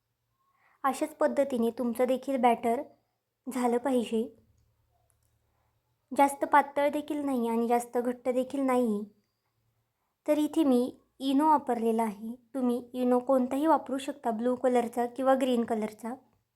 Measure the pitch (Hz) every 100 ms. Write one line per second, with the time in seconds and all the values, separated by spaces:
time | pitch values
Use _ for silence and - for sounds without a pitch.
0 | _ _ _ _ _ _ _ _ 277 269
1 | 302 - 302 240 277 240 226 226 240 226
2 | 254 254 277 262 240 233 233 240 302 _
3 | _ _ _ _ 262 247 240 240 277 254
4 | 220 220 247 - _ _ _ _ _ _
5 | _ _ _ _ _ _ _ _ _ _
6 | - 269 277 285 311 294 277 285 285 294
7 | 294 294 277 254 233 226 233 240 240 247
8 | 240 247 262 247 254 277 269 247 240 208
9 | 208 _ _ _ _ _ _ _ _ _
10 | _ _ - 302 294 320 285 240 254 -
11 | _ - 269 269 311 294 302 226 226 226
12 | 226 202 226 247 _ 269 247 240 240 254
13 | 247 247 247 262 254 269 320 294 277 269
14 | 294 - 240 214 240 247 254 247 233 247
15 | 240 240 262 262 262 240 226 226 214 -
16 | 226 262 _ _ _